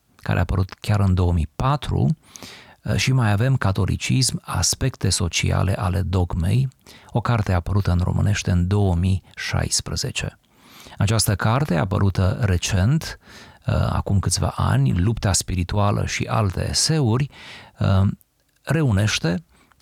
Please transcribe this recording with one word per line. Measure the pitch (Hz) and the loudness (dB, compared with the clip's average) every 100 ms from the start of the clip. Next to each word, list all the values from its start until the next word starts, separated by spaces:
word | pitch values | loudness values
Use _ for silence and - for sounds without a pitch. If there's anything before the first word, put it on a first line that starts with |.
| _ _ | _ _
care | - 104 | -4 -2
a | |
apărut | 90 98 92 - | 0 0 -2 -6
chiar | - 104 | -2 2
în | 98 | 4
două | 92 90 | 4 4
mii | 87 73 - | 2 0 -2
patru, | 131 143 - 90 139 156 _ - - - - - - - | -2 -2 -2 0 0 0 _ -20 -20 -20 -20 -16 -4 -2
și | - | 0
mai | 131 113 | 2 2
avem | 101 123 135 | 2 2 0
Catolicism, | 98 95 92 87 - 127 127 170 | 0 0 0 -2 0 0 0 -2
aspecte | - - 90 - 131 - - | -6 -2 -2 0 -2 -2 -2
sociale | - 90 - 92 92 95 | 0 -2 -2 0 2 0
ale | 98 92 92 | 0 0 -2
dogmei, | 87 92 90 85 85 110 131 - - - - | 0 0 0 0 0 2 0 -4 -20 -20 -6
o | 120 | -4
carte | - 117 - | -2 -2 2
apărută | 90 - 101 95 | 0 0 0 2
în | 90 | 2
românește | 90 87 95 101 - | 2 0 0 0 0
în | 90 87 | 2 2
două | 101 98 | 2 2
mii | 85 92 92 - | 2 2 0 -4
șaisprezece. | - - 87 80 - - - - - - - _ _ - - - - | -12 -4 -2 -2 -4 -4 -6 -6 -6 -8 -10 _ _ -20 -20 -20 -4
Această | - 113 - | 0 0 0
carte, | 101 107 120 151 170 | 0 0 0 0 -2
apărută | 113 98 101 92 95 - | 0 0 0 2 0 0
recent, | - 90 - 95 98 156 - - - - - - - | 0 0 0 0 2 0 -2 -14 -18 -20 -20 -10 -4
uh, | |
acum | - - - - 98 | 0 0 -2 0 0
câțiva | - - 87 - | 0 -2 -2 0
ani, | 92 107 135 95 | 0 2 2 2
Lupta | 92 117 107 | 0 0 0
spirituală | 87 - 90 87 104 101 113 92 | -2 -2 -4 -2 0 0 0 -2
și | - | -4
alte | - 117 104 92 90 | -2 0 0 -2 -4
eseuri, | - - 160 123 113 143 - - - - _ | -2 0 0 2 0 -2 -8 -20 -20 -20 _
uh, | 101 95 98 - _ _ _ _ | 2 4 2 0 _ _ _ _
reunește | - 151 143 98 104 - 165 175 - _ _ _ | -2 0 2 2 2 0 -2 -4 -6 _ _ _